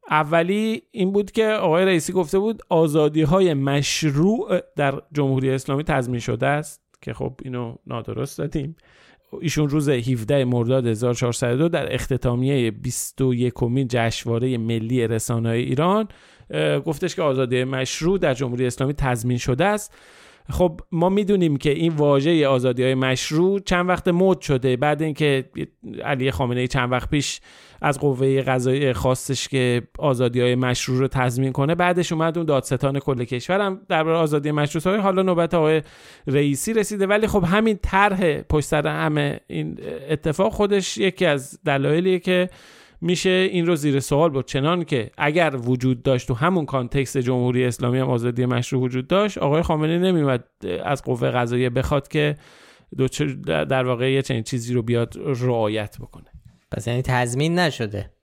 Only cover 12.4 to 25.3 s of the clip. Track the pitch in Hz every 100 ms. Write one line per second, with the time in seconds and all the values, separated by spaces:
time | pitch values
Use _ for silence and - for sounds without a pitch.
12.4 | 131 139 117 110 123 - - - 131 123
13.4 | 123 - 123 127 131 123 113 - 117 117
14.4 | 127 123 113 117 113 127 113 117 - 117
15.4 | 113 113 135 131 170 208 220 - - -
16.4 | - 151 156 147 139 147 180 - 160 131
17.4 | 127 123 127 135 131 - 160 196 170 127
18.4 | 135 120 127 120 135 143 139 123 120 123
19.4 | - 127 180 208 - - - - - -
20.4 | - 143 180 170 - 165 175 196 196 202
21.4 | 170 139 156 143 165 156 147 139 143 170
22.4 | 139 131 127 123 127 131 131 131 - 151
23.4 | 185 196 190 180 180 175 - 175 190 185
24.4 | - 135 131 127 147 147 156 147 151